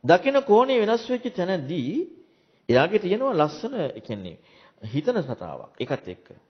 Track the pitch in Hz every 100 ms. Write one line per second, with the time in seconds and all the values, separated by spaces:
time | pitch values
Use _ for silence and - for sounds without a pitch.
0 | 123 175 269 277 269 208 262 254 214 226
1 | 233 254 247 - 180 185 131 170 123 240
2 | 370 - _ _ _ _ - 120 160 208
3 | 190 175 269 196 151 - 226 262 143 113
4 | - 107 92 80 _ _ _ _ 107 127
5 | 233 240 139 117 87 67 60 _ 123 139
6 | - 90 _ - _